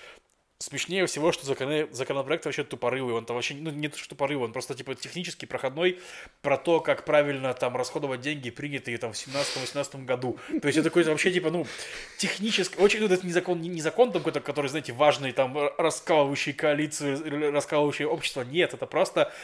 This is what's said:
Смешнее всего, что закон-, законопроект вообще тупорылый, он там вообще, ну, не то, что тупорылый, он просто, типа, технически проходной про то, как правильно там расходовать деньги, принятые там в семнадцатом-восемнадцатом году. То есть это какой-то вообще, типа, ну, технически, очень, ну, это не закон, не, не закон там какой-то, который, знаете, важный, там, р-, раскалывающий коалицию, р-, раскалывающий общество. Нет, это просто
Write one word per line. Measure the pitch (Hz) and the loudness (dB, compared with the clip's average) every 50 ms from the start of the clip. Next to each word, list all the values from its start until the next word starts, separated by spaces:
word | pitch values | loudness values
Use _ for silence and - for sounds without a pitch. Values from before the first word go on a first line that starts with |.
| - - - - _ _ _ _ _ _ _ - | -20 -20 -20 -20 _ _ _ _ _ _ _ -14
Смешнее | - - 139 131 - - 160 139 175 | -12 -8 -6 -6 -4 -2 0 0 0
всего, | - - 147 151 175 | 0 0 2 2 2
что | - - - | 2 0 -2
закон-, | 135 135 - 131 139 156 151 156 - | -4 -2 -2 -2 0 0 0 0 -2
законопроект | - 123 131 - 139 139 131 131 156 170 - | -2 -4 -4 -2 -2 -2 -2 -2 -2 -2 -2
вообще | 156 131 - 143 | -4 -4 -4 -4
тупорылый, | - - 120 - 120 127 135 131 123 117 | -6 -4 -2 -2 0 0 0 0 0 -2
он | 117 113 | -2 -2
там | - 120 | -2 -4
вообще, | 120 120 - 147 | -2 -2 -4 -6
ну, | 139 160 160 | -6 -6 -6
не | 143 147 151 147 | -4 -4 -4 -6
то, | - | -6
что | - - - | -8 -14 -10
тупорылый, | 131 - 143 135 147 139 123 | -6 -2 -2 0 0 0 -2
он | 113 | -2
просто, | 113 127 123 - 135 | -4 -6 -6 -6 -8
типа, | 120 127 135 131 | -8 -8 -8 -8
технически | - - 139 - 170 180 175 - - 135 | -8 -8 -10 -8 -8 -8 -8 -8 -10 -10
проходной | - - 123 - 131 135 151 175 185 180 180 - - - - - - _ _ | -8 -6 -4 -4 -2 0 2 2 2 2 0 -8 -16 -16 -16 -18 -20 _ _
про | - 143 139 135 | 0 2 2 2
то, | - 175 165 160 | 4 4 4 4
как | 165 151 139 - - | 6 4 2 2 2
правильно | - 151 147 147 147 139 131 131 131 123 | 4 6 6 6 4 2 -2 -2 -2 -2
там | - 135 123 120 127 | 0 0 0 0 -2
расходовать | 127 - - 156 147 139 131 123 | -4 -2 -4 -4 -2 -2 -4 -2
деньги, | 123 143 151 147 127 120 | -4 -4 -4 -4 -6 -8
принятые | - - 139 147 143 131 - 123 117 113 | -8 -8 -8 -6 -6 -6 -6 -6 -6 -4
там | 127 113 107 | -4 -6 -6
в | |
семнадцатом-восемнадцатом | - - 135 131 143 143 - - 135 127 120 - 143 143 - - 135 131 | -8 -8 -4 -2 -2 -2 -2 -2 -4 -6 -4 -4 -4 -4 -4 -6 -8 -4
году. | 123 127 123 127 123 113 - - - 320 311 | -2 -2 0 0 -2 -4 -4 -6 -4 -2 0
То | - 147 | 2 2
есть | 135 156 | 4 4
это | 147 160 | 4 4
какой-то | - 175 165 156 | 4 4 4 4
вообще, | 151 147 - 185 | 4 2 2 2
типа, | 180 180 160 156 | 2 2 2 2
ну, | 165 175 156 - - - - - - - - - - - | 0 0 -2 -4 -8 -12 -12 -12 -12 -12 -14 -12 -6 -4
технически, | - 170 - - 202 226 196 - 180 - - - | -4 -4 -2 -2 -2 0 0 0 0 0 2 6
очень, | 185 208 220 220 | 6 6 6 4
ну, | 220 | 4
это | 202 185 185 185 | 4 4 2 2
не | 175 | 2
закон, | 165 180 180 185 175 170 | 0 0 2 0 -2 -2
не, | 165 175 | -2 -4
не | 180 160 | -4 -2
закон | 151 156 - - 247 240 | -2 2 4 4 4 4
там | 185 175 | 4 0
какой-то, | 143 160 147 143 | 0 0 -2 -2
который, | - - 131 147 143 | -4 -4 -2 -2 -2
знаете, | 135 135 156 143 - | -2 -2 -4 -6 -2
важный, | 117 120 151 151 139 - 139 131 | 2 4 6 6 6 4 2 -2
там, | 123 - 131 127 131 | 2 2 0 2 2
р-, | 147 143 147 - - | 0 0 0 0 2
раскалывающий | 170 160 147 - - - 170 151 139 139 143 - - 147 | 0 0 0 0 0 4 6 6 6 4 2 -2 -2 -4
коалицию, | 135 - - 151 147 143 151 147 - - 147 143 135 143 160 | -2 0 2 2 2 2 0 -2 -4 -4 -2 -2 -2 -2 -4
р-, | 156 147 147 151 147 | -4 -2 -2 0 0
раскалывающий | 143 147 143 - 156 147 147 147 139 - 147 | 2 0 0 2 2 2 2 2 2 0 -2
общество. | 151 165 151 - - - 139 | -2 -2 -2 -2 -4 -4 -4
Нет, | 123 123 143 175 165 143 - | -6 -2 2 2 2 2 0
это | 120 - | -4 -6
просто | - - - 117 - - 170 147 - - - | -2 2 2 2 2 4 2 2 2 0 -10